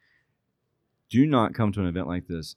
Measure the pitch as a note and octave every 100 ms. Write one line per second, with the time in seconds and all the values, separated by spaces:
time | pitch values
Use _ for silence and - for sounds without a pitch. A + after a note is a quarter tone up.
0 | _ _ _ _ _ _ _ _ _ _
1 | - A#2 D3+ C3+ G#2+ - G#2+ G2+ F2+ E2+
2 | D2+ F2 - E2+ D#2